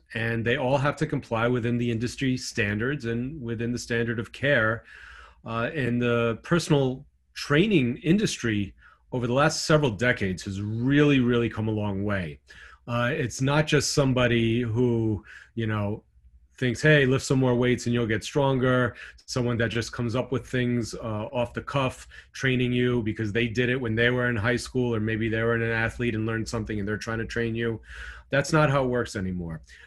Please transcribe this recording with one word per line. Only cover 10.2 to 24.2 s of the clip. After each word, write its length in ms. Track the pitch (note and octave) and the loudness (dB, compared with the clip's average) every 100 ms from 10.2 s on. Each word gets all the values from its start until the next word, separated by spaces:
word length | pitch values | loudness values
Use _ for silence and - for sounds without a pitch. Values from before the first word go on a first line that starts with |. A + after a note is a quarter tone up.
| G2 F2+ | 0 -2
has 180 | - G2 | -6 -6
really, 600 | G2+ A2+ B2 C#3+ D3 C#3 | -4 -2 2 4 6 4
really 280 | A#2+ A#2+ A#2 | 4 2 0
come 200 | A2 A2 | -2 -2
a 20 | |
long 320 | G#2+ G#2 G2 | -2 -2 -2
way. 380 | G#2 G2 E2 C#2 _ - - - - | -2 -2 -4 -10 _ -20 -20 -18 -6
Uh, 220 | A#2+ A#2+ | -2 -2
it's 280 | D#3+ B2 - | -2 -4 -2
not 280 | C3+ D3 D3+ | 0 2 4
just 260 | D3 - | 2 2
somebody 680 | - C3+ B2+ B2 A#2 A#2 A#2 | 2 2 4 4 4 2 2
who, 600 | A#2 A2 B2 A#2 A2+ G#2 - - - | 0 2 2 2 0 -2 -6 -20 -12
you 140 | A2+ A2 | -6 -2
know, 340 | G#2+ G2+ G#2+ _ _ - - _ - | -2 -2 -6 _ _ -20 -20 _ -4
thinks, 240 | B2+ A2 | -2 2
"Hey, 240 | D#3 D3+ C3 | 6 6 6
lift 180 | C3 | 2
some 140 | - C3+ | 2 2
more 160 | C3 | 4
weights 320 | A#2+ B2 A#2+ A#2+ | 4 2 0 0
and 80 | |
you'll 120 | A#2+ A2+ | 0 0
get 180 | A2 | -2
stronger." 720 | - D3 C3+ C3 B2+ B2+ A#2+ - - - - | -2 0 2 2 2 2 2 -4 -18 -20 -8
Someone 300 | C3 A#2+ A#2 | -2 -2 0
that 100 | A#2 | 0
just 240 | A2 A2 | -2 -4
comes 240 | - A#2+ A#2 | -4 -4 -2
up 160 | - | -2
with 140 | B2 - | -4 -2
things, 480 | B2+ B2 A#2+ A2 | -2 0 0 -4
uh, 320 | - A#2 G#2+ A2 | -8 -8 -6 -6
off 200 | B2 A#2+ | -4 -4
the 100 | - | -6
cuff, 460 | - C#3+ C3 - - - - | -4 -2 -2 -4 -18 -20 -18
training 400 | - C3 B2+ B2 | -4 0 0 0
you 300 | B2 B2 B2 | 2 2 0
because 280 | A2 A2 G#2+ | -2 -2 -2
they 140 | G#2+ A#2+ | 0 0
did 220 | G#2+ B2 | 0 0
it 120 | B2 | 0
when 140 | A#2 | -2
they 160 | A2 A#2+ | 2 2
were 180 | B2 | 2